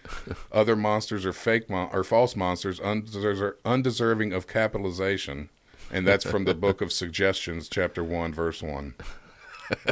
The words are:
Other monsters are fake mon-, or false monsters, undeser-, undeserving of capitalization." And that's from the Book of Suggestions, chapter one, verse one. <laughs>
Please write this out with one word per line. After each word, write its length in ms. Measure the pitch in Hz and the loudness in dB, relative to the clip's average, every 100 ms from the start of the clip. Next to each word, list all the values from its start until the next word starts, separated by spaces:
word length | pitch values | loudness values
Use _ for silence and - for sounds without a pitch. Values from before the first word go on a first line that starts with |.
| - - - - - | -12 -10 -10 -10 0
Other 240 | 107 110 107 | 4 4 4
monsters 480 | 107 107 - 107 | 4 2 0 -2
are 80 | 92 | -2
fake 380 | 85 117 113 113 | -2 2 2 0
mon-, 180 | 92 90 | -2 0
or 100 | 95 | -2
false 320 | 92 113 123 | 2 4 4
monsters, 460 | 101 90 90 98 90 | 2 -2 0 -4 -4
undeser-, 720 | 98 107 110 104 104 98 101 - | -2 -2 -4 -2 -2 0 -2 -2
undeserving 680 | 110 127 127 113 117 110 107 | 0 2 2 2 2 2 0
of 140 | 92 - | -2 -2
capitalization." 1000 | 110 110 107 95 87 95 95 - 71 73 _ _ - - | 0 0 0 -4 -2 0 0 -4 -8 -10 _ _ -18 -6
And 140 | 95 92 | 0 4
that's 180 | 101 | 4
from 200 | - 104 | 4 2
the 100 | 92 | 2
Book 260 | 82 98 95 | 2 2 2
of 120 | 95 | 0
Suggestions, 760 | - 87 80 95 95 - 82 80 | -2 -4 2 2 2 -4 -6 -4
chapter 340 | - 87 - | -2 -2 -2
one, 300 | 82 85 82 | -2 -2 -2
verse 280 | 78 82 80 | -2 -2 -2
one. 320 | 82 71 71 - | -6 -6 -8 -10
<laughs> 60 | - - - - - - - - - | -12 -12 -16 -20 -20 -16 -6 -4 -4